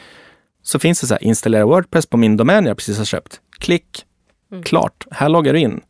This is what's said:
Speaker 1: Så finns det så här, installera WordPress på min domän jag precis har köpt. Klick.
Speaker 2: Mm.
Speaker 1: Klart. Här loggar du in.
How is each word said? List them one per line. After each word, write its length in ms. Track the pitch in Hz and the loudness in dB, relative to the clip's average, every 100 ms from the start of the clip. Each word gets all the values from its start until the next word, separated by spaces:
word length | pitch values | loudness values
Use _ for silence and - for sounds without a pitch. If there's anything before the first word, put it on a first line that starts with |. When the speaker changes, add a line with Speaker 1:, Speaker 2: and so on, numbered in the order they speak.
| - - - _ _ _ | -20 -20 -20 _ _ _
Speaker 1:
Så 160 | - 135 | -6 -2
finns 220 | 170 170 | 0 0
det 60 | 123 | -2
så 80 | |
här, 100 | 107 | 0
installera 400 | 110 110 110 110 107 | 0 0 0 2 4
WordPress 400 | 170 175 165 147 | 2 0 -4 0
på 100 | 117 | 2
min 200 | 110 107 | 2 4
domän 300 | 120 208 151 | 2 2 2
jag 100 | 98 | -4
precis 220 | - 104 | -6 -4
har 60 | |
köpt. 360 | 107 - - - _ _ | -4 -6 -10 -20 _ _
Klick. 460 | - 170 - - _ _ _ _ _ | -2 -2 -4 -20 _ _ _ _ _
Speaker 2:
Mm. 120 | 190 | -14
Speaker 1:
Klart. 420 | 170 160 - - - | -2 -2 -2 -8 -18
Här 180 | - 143 | -4 2
loggar 240 | 165 143 | 2 2
du 60 | 151 | 2
in. 220 | 131 - | 0 -4